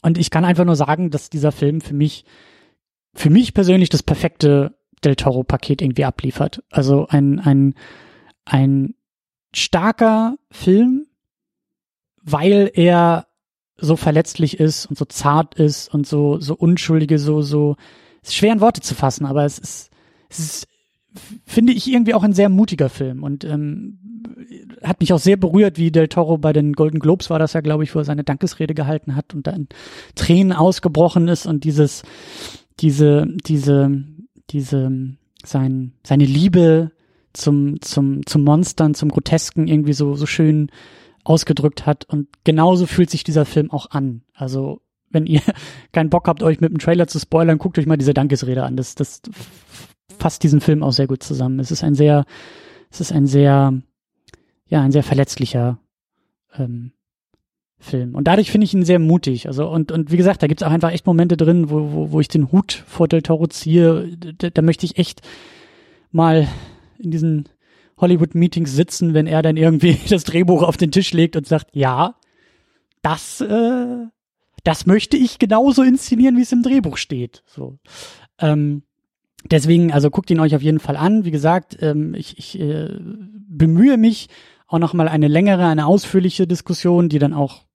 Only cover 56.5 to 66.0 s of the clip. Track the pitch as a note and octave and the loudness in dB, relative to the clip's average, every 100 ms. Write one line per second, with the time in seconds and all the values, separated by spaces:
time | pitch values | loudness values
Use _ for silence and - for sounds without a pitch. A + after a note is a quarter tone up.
56.5 | - B2+ A#2+ A#2+ _ _ _ _ _ _ | -10 -10 -10 -14 _ _ _ _ _ _
57.5 | _ _ _ - C3 B2 C3+ C#3+ G3 G#3 | _ _ _ -10 -8 -8 -2 2 2 2
58.5 | G#3 G#3+ G3 F3 F3+ D#3+ E3+ C#3+ B2 - | 2 2 2 2 2 4 2 0 -6 -6
59.5 | C3+ D#3 D#3+ D3+ D#3+ D3 F3 F3+ F3+ D3 | -6 -4 -4 -4 -6 0 4 4 2 -2
60.5 | D#3 D#3+ E3 E3 E3+ - E3 F3 E3 D#3+ | 0 0 0 0 -2 0 2 2 2 2
61.5 | F3 D3+ D3+ D3 D3+ D#3 D3+ D3 D3+ C3+ | 2 2 -2 -4 -6 -2 -2 0 0 2
62.5 | F#3 - - - - E3 E3 D#3 E3 D#3+ | 2 0 -10 -14 -2 0 0 0 -2 -2
63.5 | - D#3+ E3+ E3 E3 F3 E3+ E3+ D#3+ F3 | -6 0 4 4 2 -4 -12 -16 -8 -4
64.5 | D#3+ D#3+ D#3+ F3 - F3 - - - - | 0 2 0 -4 -4 -4 -6 -20 -20 -20
65.5 | - _ _ _ _ | -20 _ _ _ _